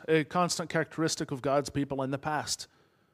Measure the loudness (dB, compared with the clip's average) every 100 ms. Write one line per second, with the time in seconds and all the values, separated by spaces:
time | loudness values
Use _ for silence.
0 | 2 2 4 2 2 0 0 0 0 0
1 | 0 0 -4 -2 2 2 2 -2 -2 -2
2 | -2 -2 -2 -2 -2 -6 -10 _ _ _
3 | _